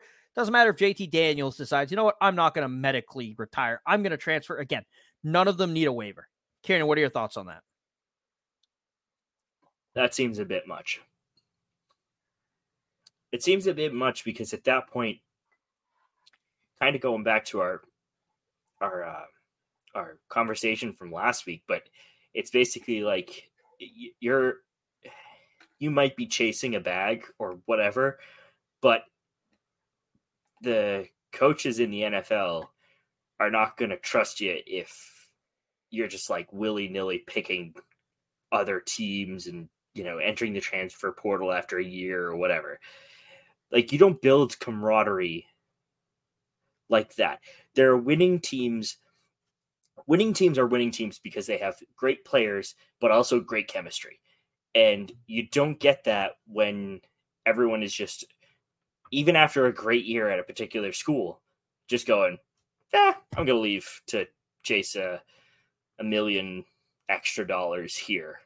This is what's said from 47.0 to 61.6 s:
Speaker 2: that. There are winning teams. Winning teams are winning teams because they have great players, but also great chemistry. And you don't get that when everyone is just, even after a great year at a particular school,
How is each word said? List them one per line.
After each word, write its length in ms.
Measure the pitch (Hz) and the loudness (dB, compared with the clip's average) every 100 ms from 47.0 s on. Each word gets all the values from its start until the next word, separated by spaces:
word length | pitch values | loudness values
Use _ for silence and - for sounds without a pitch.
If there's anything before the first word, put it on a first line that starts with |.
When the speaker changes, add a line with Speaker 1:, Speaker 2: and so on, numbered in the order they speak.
| 107 - | 2 -2
Speaker 2:
that. 240 | - 69 - - _ - | -2 -2 -14 -20 _ 6
There 160 | 131 | 8
are 60 | 127 | 8
winning 420 | 120 156 180 175 | 4 4 4 2
teams. 580 | - 135 123 117 107 - _ _ _ _ _ _ _ _ _ - - | -2 -4 -2 -2 -6 -10 _ _ _ _ _ _ _ _ _ -20 2
Winning 280 | 170 220 | 4 4
teams 240 | - 180 135 | 4 4 4
are 100 | 123 | 2
winning 240 | 123 120 | 2 0
teams 280 | 113 110 - | -2 -8 -8
because 280 | 98 107 101 | -12 -10 -4
they 100 | 98 | -4
have 180 | 98 - - _ | -4 -8 -16 _
great 280 | 131 135 | -2 -2
players, 520 | - 135 110 98 - - _ _ | 0 2 2 -2 -6 -14 _ _
but 100 | 117 | 4
also 280 | 110 123 123 | 4 4 0
great 280 | - 110 98 | 0 -4 -4
chemistry. 520 | 95 82 - - - _ _ _ _ _ 113 | -8 -8 -12 -12 -20 _ _ _ _ _ 2
And 360 | 110 101 98 - - | 2 2 -6 -16 -8
you 220 | 113 117 | -8 -2
don't 280 | 143 151 147 | 0 0 2
get 240 | 139 135 - | 2 2 0
that 280 | 104 98 - _ | -2 -4 -8 _
when 560 | 104 104 101 98 92 _ _ _ _ 113 | -2 -2 -2 -10 -12 _ _ _ _ -2
everyone 380 | 113 120 110 | 2 2 0
is 100 | 104 | -4
just, 300 | - 101 - - _ _ _ _ _ _ _ _ | -6 -8 -10 -14 _ _ _ _ _ _ _ _
even 240 | 135 147 165 | 2 4 6
after 300 | 151 135 127 | 4 6 2
a 80 | |
great 320 | - 110 120 107 | 2 0 0 0
year 240 | 113 107 | -2 0
at 100 | 92 | -2
a 40 | |
particular 500 | 90 - 107 113 101 | -4 -10 -8 -6 -6
school, 480 | - - 143 90 - _ _ | -4 -2 -2 -2 -8 _ _